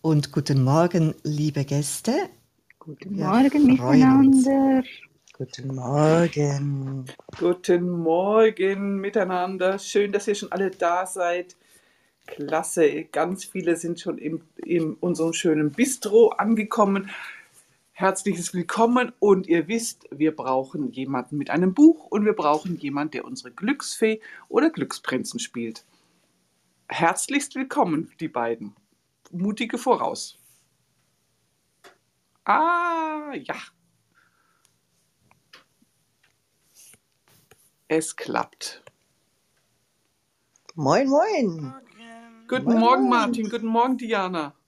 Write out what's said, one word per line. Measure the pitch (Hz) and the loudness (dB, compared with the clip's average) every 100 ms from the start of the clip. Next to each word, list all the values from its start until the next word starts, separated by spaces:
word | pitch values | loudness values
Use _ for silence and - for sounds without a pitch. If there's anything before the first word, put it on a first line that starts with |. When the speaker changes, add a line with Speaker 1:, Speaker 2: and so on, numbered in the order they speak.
Speaker 1:
Und | 160 151 - | 2 2 2
guten | 156 139 135 | -4 0 2
Morgen, | 127 151 175 175 156 - | 4 4 4 2 0 0
liebe | 156 147 151 143 135 | -6 -2 -2 -2 -2
Gäste. | 143 147 - - 285 381 - _ _ _ _ | -2 -2 -6 -2 -2 -4 -12 _ _ _ _
Speaker 2:
Guten | 160 147 190 196 | -20 -16 -10 -4
Speaker 1:
Wir | 175 | 0
Speaker 2:
Morgen | 226 269 294 269 254 | 4 4 6 4 4
Speaker 1:
freuen | 247 269 262 269 | 6 6 8 8
uns. | 269 269 254 | 8 6 4
Speaker 2:
miteinander. | 269 269 262 254 - - _ _ _ | 4 4 2 0 -14 -20 _ _ _
Speaker 3:
Guten | 131 - 135 131 | -12 -10 -10 -8
Morgen. | 123 143 156 165 170 147 147 143 143 139 135 135 131 - - - | -2 2 4 4 2 0 -2 0 -4 -4 -6 -8 -12 -18 -20 -2
Speaker 4:
Guten | 175 180 - 180 175 | -2 0 2 0 2
Morgen | 175 165 165 196 214 220 214 190 196 202 196 | -2 0 0 2 4 4 2 -2 -2 -4 -4
miteinander. | 196 214 185 180 180 190 185 196 | -2 -2 -2 -2 -4 -2 -2 -2
Schön, | - 202 208 | -2 0 0
dass | 202 202 | -2 -2
ihr | 202 | -4
schon | 202 | -4
alle | 185 190 | -4 -4
da | 190 170 175 185 | -2 -2 0 -4
seid. | 196 175 175 180 _ _ _ _ _ _ _ - | -4 -2 -2 -8 _ _ _ _ _ _ _ -20
Klasse, | - 147 156 175 - 151 147 - | -12 -4 -4 -2 2 2 0 -6
ganz | 147 165 190 - | -4 -4 -4 -8
viele | 190 170 165 | -6 -2 -2
sind | 165 165 | -4 -6
schon | 175 - | -8 -8
im, | 151 160 _ - | -8 -10 _ -16
in | - 170 160 | -2 -2 -2
unserem | - 180 156 165 | -4 -4 -2 -2
schönen | 165 175 156 151 | 0 0 2 0
Bistro | 147 262 - 208 214 226 | 0 -2 -2 2 6 6
angekommen. | - 208 220 214 - 202 196 196 - - - - _ _ _ _ - | 4 0 0 0 2 2 2 -4 -14 -16 -20 -20 _ _ _ _ -2
Herzliches | 185 185 202 170 175 180 | -2 0 -4 -4 -6 -6
Willkommen. | 170 - 233 247 240 - | -6 0 2 2 -2 0
Und | 208 190 170 | 4 4 4
ihr | 170 156 | 0 0
wisst, | 226 233 - - | -4 -6 -12 -18
wir | 139 156 151 | -2 -2 -2
brauchen | 127 131 135 160 127 | -2 -2 -2 -6 -8
jemanden | 120 135 135 123 147 | -6 -6 -6 -6 -8
mit | 139 | -4
einem | 147 185 185 | 0 0 6
Buch | 302 320 - | 6 6 -4
und | 208 208 | 0 0
wir | |
brauchen | 214 151 151 185 165 | 2 0 0 -2 -8
jemanden, | 147 143 151 | -6 -4 -6
der | 131 | -8
unsere | - 131 123 | -12 -16 -18
Glücksfee | - 208 285 - - 220 220 - - - | -8 -4 -4 -6 -2 -2 -2 -8 -20 -2
oder | - 320 | 0 0
Glücksprinzen | 320 - - - 131 - 120 | 0 -8 -8 -6 -6 -6 -10
spielt. | - 120 113 113 _ _ _ _ _ _ _ _ _ _ - | -10 -10 -10 -12 _ _ _ _ _ _ _ _ _ _ -12
Herzlichst | - 165 185 - 285 - | -2 0 0 -4 -6 -6
willkommen, | 262 262 277 202 151 - _ | -8 -6 -2 0 -2 -6 _
die | 156 | -8
beiden. | 120 117 117 104 _ _ _ _ _ _ | -4 -4 -6 -10 _ _ _ _ _ _
Mutige | 180 196 214 233 240 | -6 -6 -4 -6 -4
voraus. | 262 208 - 143 - - _ _ _ _ _ _ _ _ _ _ _ _ _ _ - _ _ _ _ _ - | 0 0 0 -6 -12 -18 _ _ _ _ _ _ _ _ _ _ _ _ _ _ -20 _ _ _ _ _ 0
Ah, | 233 320 349 349 330 311 311 302 277 | 2 2 0 -2 -4 -4 -8 -10 -12
ja. | 262 - - _ _ _ _ _ _ _ _ _ _ _ _ _ _ _ _ _ _ - _ _ _ _ _ _ _ _ _ _ _ _ - _ _ _ _ _ _ _ _ _ _ | -10 -12 -14 _ _ _ _ _ _ _ _ _ _ _ _ _ _ _ _ _ _ -20 _ _ _ _ _ _ _ _ _ _ _ _ -20 _ _ _ _ _ _ _ _ _ _
Es | 160 156 - | -2 -2 -10
klappt. | - - - _ - - - _ _ _ _ _ _ _ _ _ _ _ _ _ _ _ _ _ - | -6 -6 -6 _ -16 -16 -20 _ _ _ _ _ _ _ _ _ _ _ _ _ _ _ _ _ -16
Speaker 3:
Moin, | 165 135 180 269 | -4 2 2 4
moin. | 285 403 381 214 165 139 269 _ 214 233 226 233 226 226 | 2 2 0 -2 -4 -12 -14 _ -20 -20 -20 -20 -20 -6
Speaker 4:
Guten | 254 - | -4 2
Speaker 3:
Moin, | 226 | 4
Speaker 4:
Morgen, | 233 269 | 4 4
Speaker 3:
moin. | 254 | 4
Speaker 4:
Martin. | 240 226 233 214 | 2 0 -2 -4
Guten | 226 226 | -4 -2
Morgen, | 226 254 254 | 0 2 0
Diana. | 233 208 185 175 147 _ | -2 -2 -2 -4 -8 _